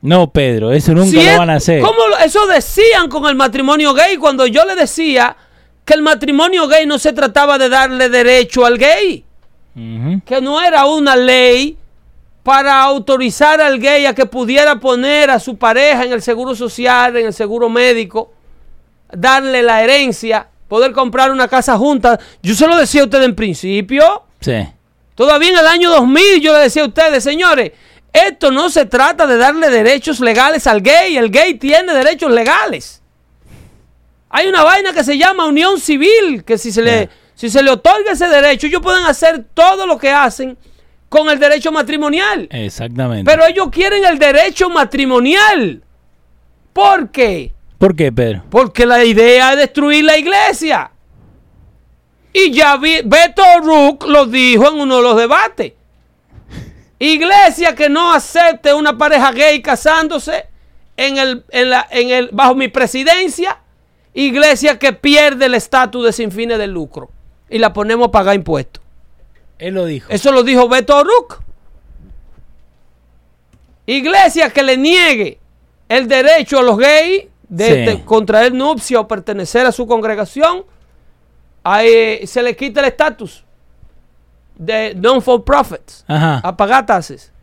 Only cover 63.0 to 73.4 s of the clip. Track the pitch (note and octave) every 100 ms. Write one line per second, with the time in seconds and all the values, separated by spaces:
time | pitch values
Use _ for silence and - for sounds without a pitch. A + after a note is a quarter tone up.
63 | C4+ F4 F#4 - F4+ G#4+ _ _ _ _
64 | _ - C#4 B3+ D4+ C#4 D4 C4+ C#4 A3
65 | C#4+ D4 D4 C4+ C4 B3 - C4 B3 B3
66 | A#3 A3 A3 F#3+ A#3 A3+ G3+ F3+ D3 -
67 | B2+ - - _ _ A3 A3 F#3 G#3 A#3
68 | A#3+ A3 F#3+ G3+ E3 D#3 C3 - - -
69 | _ _ - _ _ _ E3+ F#3+ E3+ -
70 | - G#3+ C#4 C4+ A#3+ B3 B3 B3+ B3+ C#4+
71 | D4+ A#4+ A#4+ - - - - - _ -
72 | - - - - - - _ _ _ _
73 | _ _ _ _